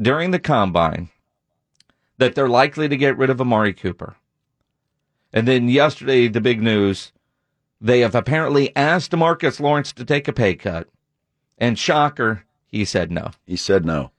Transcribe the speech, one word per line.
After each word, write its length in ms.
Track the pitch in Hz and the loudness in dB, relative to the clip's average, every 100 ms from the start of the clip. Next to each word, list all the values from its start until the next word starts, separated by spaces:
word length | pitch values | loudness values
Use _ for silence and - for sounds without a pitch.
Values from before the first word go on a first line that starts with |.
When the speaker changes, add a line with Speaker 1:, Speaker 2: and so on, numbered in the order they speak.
Speaker 1:
during 300 | 110 147 175 | 0 0 0
the 80 | 180 | -2
combine 720 | - 131 98 85 82 80 87 _ _ _ _ _ _ _ _ _ _ - | 0 2 2 2 0 -2 -10 _ _ _ _ _ _ _ _ _ _ 0
that 180 | 127 | 0
they're 140 | 143 135 | 2 2
likely 400 | 120 139 147 151 | 4 2 0 -2
to 80 | 139 | 0
get 220 | 139 131 | 0 2
rid 100 | 131 | 0
of 120 | 131 | 0
Amari 340 | 123 110 104 | 0 2 2
Cooper. 420 | 92 92 87 - - _ _ _ _ _ _ _ _ _ _ _ | -2 -8 -8 -14 -18 _ _ _ _ _ _ _ _ _ _ _
And 140 | 110 117 | -2 2
then 220 | 131 120 | 2 2
yesterday, 600 | 131 147 - 131 131 120 | 2 2 0 0 2 2
the 120 | 113 | 2
big 200 | 113 117 | 0 0
news, 520 | 113 107 101 95 - _ _ _ _ _ _ _ | 0 2 0 -2 -8 _ _ _ _ _ _ _
they 200 | 110 123 | 0 2
have 140 | 117 | 2
apparently 600 | 117 110 151 160 143 139 - | 0 -2 -2 0 2 0 0
asked 360 | 143 175 - | 0 0 -2
DeMarcus 480 | 170 165 170 160 - | 0 0 0 -2 -2
Lawrence 320 | 147 147 143 | -2 -2 -2
to 120 | - | -8
take 240 | 123 147 143 | -4 -2 -2
a 40 | |
pay 220 | 123 107 | -2 0
cut. 340 | 87 101 82 82 _ _ _ _ _ _ - | 0 -6 -8 -10 _ _ _ _ _ _ -4
And 220 | 120 113 | -2 -2
shocker, 680 | - 151 147 - 113 107 - _ _ | 0 2 0 0 -2 -4 -8 _ _
he 180 | 107 | -6
said 260 | 101 98 85 | -4 -2 -2
no. 200 | 85 78 - - | -6 -10 -14 -12
Speaker 2:
He 100 | 90 | -8
said 300 | - 98 82 | 0 0 0
no. 240 | 78 65 | -4 -6